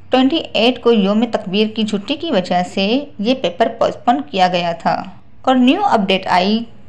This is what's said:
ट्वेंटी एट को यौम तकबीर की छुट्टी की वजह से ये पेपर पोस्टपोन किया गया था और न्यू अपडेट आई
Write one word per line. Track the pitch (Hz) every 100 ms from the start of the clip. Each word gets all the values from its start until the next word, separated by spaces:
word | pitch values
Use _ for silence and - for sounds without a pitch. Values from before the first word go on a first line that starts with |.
| -
ट्वेंटी | 262 262 330 - -
एट | 226 254
को | 240
यौम | 233 190 214 233
तकबीर | - - 196 214 220
की |
छुट्टी | 214 208 - 285
की | 339
वजह | 226 180 180
से | 180 - 196 254 285 -
ये | 208
पेपर | 262 175 - 226 226
पोस्टपोन | - - - 269
किया | - 190 180
गया | 175 175
था | 170 - 160 196 - - - -
और | 262
न्यू | 247 339
अपडेट | 415 247 190 190 -
आई | 180 190 220 233 -